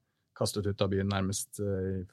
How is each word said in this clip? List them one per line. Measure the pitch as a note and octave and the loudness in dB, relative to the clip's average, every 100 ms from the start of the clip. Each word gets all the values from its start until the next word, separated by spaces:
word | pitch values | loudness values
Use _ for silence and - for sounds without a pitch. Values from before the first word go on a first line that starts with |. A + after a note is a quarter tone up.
| _ _ _ - | _ _ _ -2
kastet | A2+ G#2 G2+ | -2 0 0
ut | G2 | 2
av | G2 | 2
byen | G2 G2 | 2 2
nærmest, | G2 F#2+ G2 - - | 2 0 -2 -6 -4
eh, | G2+ G2 F#2+ F#2+ | -2 0 -2 -2
i | F#2 | -6